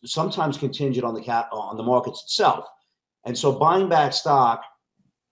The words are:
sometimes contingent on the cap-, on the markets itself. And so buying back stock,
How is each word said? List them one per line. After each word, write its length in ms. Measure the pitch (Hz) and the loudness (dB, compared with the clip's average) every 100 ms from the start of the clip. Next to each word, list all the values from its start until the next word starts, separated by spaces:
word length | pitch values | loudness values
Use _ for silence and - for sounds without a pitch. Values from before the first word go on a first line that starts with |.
sometimes 540 | 120 156 180 - 156 139 | -8 -4 -2 0 -2 -2
contingent 460 | 139 - 139 127 | -6 -4 -2 -2
on 100 | 120 | -4
the 80 | 113 | -6
cap-, 280 | 117 117 117 | -4 -4 -4
on 240 | 110 101 110 | -8 -8 -6
the 60 | |
markets 400 | 113 123 - - | 0 2 0 -10
itself. 420 | - - 175 95 - _ _ _ _ _ | -8 2 2 2 -6 _ _ _ _ _
And 140 | 117 123 | -10 -2
so 140 | 147 | 0
buying 360 | - 151 185 185 | 4 4 4 4
back 240 | 165 143 | 4 2
stock, 520 | - 160 139 120 117 - _ _ _ _ _ _ | 0 2 4 4 0 -6 _ _ _ _ _ _